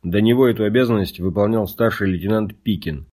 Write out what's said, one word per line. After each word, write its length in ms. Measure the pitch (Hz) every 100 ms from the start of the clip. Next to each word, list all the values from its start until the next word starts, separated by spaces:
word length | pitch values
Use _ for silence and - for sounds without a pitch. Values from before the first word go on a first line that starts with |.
До 180 | 87 101
него 260 | 110 123 131
эту 160 | 110
обязанность 560 | 107 117 123 110 92 -
выполнял 480 | 92 101 104 113 104
старший 420 | - 113 - 98
лейтенант 460 | 90 95 110 104 -
Пикин 520 | - 92 85 73 -